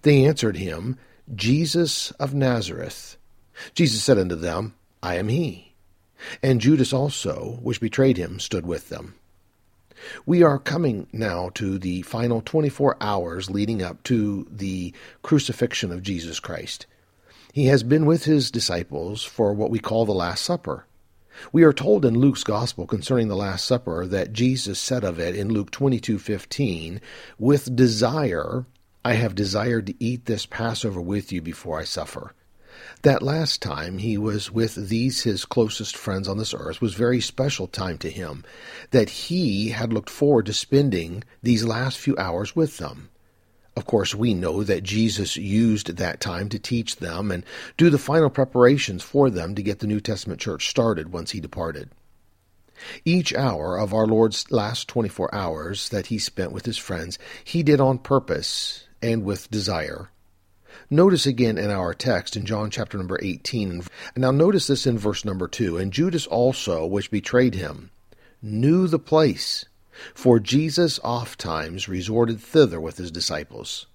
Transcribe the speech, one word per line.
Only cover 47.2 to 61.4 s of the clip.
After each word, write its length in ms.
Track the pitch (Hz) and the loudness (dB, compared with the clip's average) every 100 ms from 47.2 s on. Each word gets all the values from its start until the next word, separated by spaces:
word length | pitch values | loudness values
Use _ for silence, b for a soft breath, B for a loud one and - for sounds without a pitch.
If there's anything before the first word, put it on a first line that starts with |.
| 101 | -4
and 140 | 90 - B B - | -4 -8 B B 4
do 140 | 170 | 6
the 80 | 143 | 6
final 300 | - 156 151 | 4 4 4
preparations 760 | - 127 127 123 139 - 92 | 2 0 6 8 6 0 -6
for 260 | - 139 135 | -2 4 4
them 240 | 92 82 | 4 -4
to 80 | 101 | -4
get 160 | 101 101 | -4 -4
the 80 | 107 | -2
New 140 | 107 | -2
Testament 400 | 101 98 - 87 | -2 -6 -6 -8
church 280 | - 82 - | -6 -4 -2
started 440 | - 117 90 78 | 2 2 2 -4
once 180 | 82 82 | -8 -8
he 80 | - | -8
departed. 520 | 78 - 82 73 - - _ _ _ _ _ _ _ B B B | -8 -6 -6 -6 -14 -20 _ _ _ _ _ _ _ B B B
Each 280 | - 175 160 | 0 2 2
hour 460 | - 135 87 78 90 | 0 0 0 -2 -2
of 160 | 104 | 0
our 140 | 107 110 | 2 4
Lord's 420 | 110 113 104 - | 6 4 2 -2
last 380 | 123 104 120 - | 0 0 -4 -4
twenty-four 440 | 123 107 - 92 | -2 -2 -2 -4
hours 580 | 104 92 78 80 101 - | -2 -4 -4 -6 -8 -4
that 160 | 107 90 | -6 -4
he 120 | 110 | -4
spent 320 | - - 92 | -4 -4 -6
with 160 | 92 120 | -6 -8
his 100 | 110 | -8
friends, 440 | - 90 85 - B B | -6 -8 -8 -12 B B
he 180 | - 170 | -6 0
did 180 | 151 147 | 4 6
on 180 | 135 127 | 6 2
purpose 840 | - 139 - 80 - - - - - _ | 2 2 2 -4 -2 -6 -6 -8 -16 _
and 200 | 117 113 | -2 0
with 280 | 98 98 - | 0 -4 -4
desire. 600 | 107 101 87 76 76 98 _ _ _ _ _ B B B | -4 -2 -2 -4 -8 -14 _ _ _ _ _ B B B
Notice 380 | 147 185 175 139 | 6 6 6 2
again 320 | 120 | 2